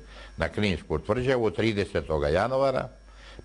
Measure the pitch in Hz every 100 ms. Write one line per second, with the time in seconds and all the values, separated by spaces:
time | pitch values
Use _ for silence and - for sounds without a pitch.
0 | - - - - 82 - 104 87 - 78
1 | - 113 127 127 110 - 113 101 98 90
2 | 80 78 73 82 117 131 135 131 - -
3 | - - - -